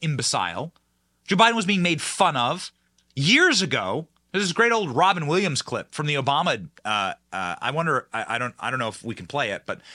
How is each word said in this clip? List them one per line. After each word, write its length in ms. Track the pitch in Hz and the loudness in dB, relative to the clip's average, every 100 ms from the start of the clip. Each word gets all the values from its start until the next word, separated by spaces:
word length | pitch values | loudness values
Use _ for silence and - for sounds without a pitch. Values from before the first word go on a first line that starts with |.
imbecile. 720 | 160 135 - 127 90 87 160 _ _ _ _ _ - | -4 -2 -2 -2 -2 -6 -10 _ _ _ _ _ 0
Joe 100 | 196 | 6
Biden 200 | 226 226 | 6 6
was 100 | 185 | 2
being 160 | 190 | 2
made 200 | 175 156 | 2 0
fun 340 | - - 180 135 | -2 2 2 2
of 360 | 123 175 - _ _ _ _ 131 | 0 -2 -8 _ _ _ _ -2
years 480 | 151 285 359 208 | 4 6 6 4
ago. 440 | 175 120 95 127 165 _ _ | 0 -2 -2 -4 -6 _ _
There's 120 | 190 | -4
this 100 | 190 | -2
great 180 | 170 233 | 2 2
old 200 | 226 170 | 2 0
Robin 340 | 123 185 180 147 | 2 2 2 0
Williams 360 | 180 190 131 | 0 0 -2
clip 320 | - 113 - | -4 -6 -8
from 120 | - 151 | -6 -4
the 100 | 143 | -2
Obama, 520 | 127 147 175 117 80 _ 107 | 0 0 0 -2 -6 _ -4
uh, 280 | 104 95 - _ | -2 -2 -6 _
uh, 240 | 95 90 82 | -8 -6 -6
I 120 | 123 | -6
wonder, 360 | 151 165 131 - | -4 -2 -2 -4
I, 220 | 113 - 117 | -8 -4 -4
I 20 | |
don't, 160 | 123 - | -6 -8
I 100 | 113 | -6
don't 100 | 127 | -4
know 100 | 113 | -6
if 140 | - | -8
we 120 | 117 107 | -10 -12
can 100 | 87 | -8
play 260 | 143 113 | -4 -4
it, 120 | 95 - | -6 -8
but 160 | 92 - | -12 -12